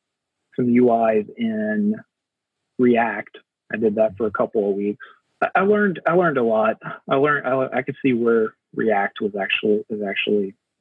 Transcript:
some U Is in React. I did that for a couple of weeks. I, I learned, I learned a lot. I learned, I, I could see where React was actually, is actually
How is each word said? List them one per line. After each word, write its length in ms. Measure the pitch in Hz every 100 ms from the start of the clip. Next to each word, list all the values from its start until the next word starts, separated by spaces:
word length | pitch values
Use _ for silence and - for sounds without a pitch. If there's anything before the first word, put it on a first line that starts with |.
| _ _ _ _ _ -
some 140 | 123
U 360 | 120 123 117 113
Is 160 | 110 104 -
in 580 | 113 110 107 107 104 120 - _ _ _ _ _ _ -
React. 580 | 123 113 117 107 - - _ _ -
I 60 | 110
did 180 | 113 104
that 220 | 110 98
for 80 | 110
a 60 |
couple 360 | - 117 113 101
of 60 | 98
weeks. 300 | 101 104 - _ _ -
I, 80 | - 180
I 60 |
learned, 380 | 196 208 208 160 -
I 60 |
learned 240 | 170 175 135
a 60 |
lot. 340 | 117 110 110 110 - - -
I 60 | 135
learned, 300 | 147 143 127
I, 300 | 131 131 123
I 40 |
could 140 | 127 135
see 120 | 135
where 420 | 117 117 117 110 - _ -
React 460 | 113 101 101 -
was 140 | 107 101
actually, 460 | 98 - 107 104 -
is 120 | 107
actually 540 | 101 - - 104 98 - _ -